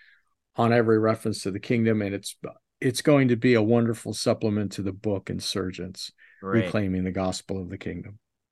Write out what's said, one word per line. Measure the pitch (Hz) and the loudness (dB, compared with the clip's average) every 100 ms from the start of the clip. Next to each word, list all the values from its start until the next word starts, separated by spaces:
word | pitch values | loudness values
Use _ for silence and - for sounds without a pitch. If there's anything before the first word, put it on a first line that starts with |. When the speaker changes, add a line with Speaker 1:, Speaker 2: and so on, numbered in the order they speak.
| _ _ _ _ _ - | _ _ _ _ _ 0
Speaker 1:
on | 117 | 4
every | 120 113 110 | 4 4 4
reference | 110 110 113 101 | 4 0 -2 -4
to | - | -6
the | 98 | -6
kingdom. | - 120 113 107 | -2 2 2 2
And | 101 98 | 0 -4
it's, | - - - - _ - | -8 -14 -14 -16 _ -4
it's | 131 120 | -2 0
going | - 143 127 | 4 4 4
to | 117 | 4
be | 127 117 | 4 4
a | |
wonderful | 107 120 117 113 107 | 4 4 2 -2 -6
supplement | 107 127 110 110 104 98 | -4 0 0 0 -2 -2
to | 101 | -4
the | 95 | -6
book | 98 107 98 - | -4 -4 -4 -4
Insurgents, | 90 - 101 92 90 92 92 - - - _ | -6 -6 -4 -4 -6 -10 -12 -16 -18 -20 _
Speaker 2:
Great. | 95 107 92 | -2 0 0
Speaker 1:
Reclaiming | 110 98 92 | 0 0 0
the | 92 | -2
Gospel | 92 92 92 - 95 | -2 -2 -4 -6 -8
of | 90 | -8
the | 95 | -10
Kingdom. | - 87 92 104 _ _ _ | -8 -8 -10 -18 _ _ _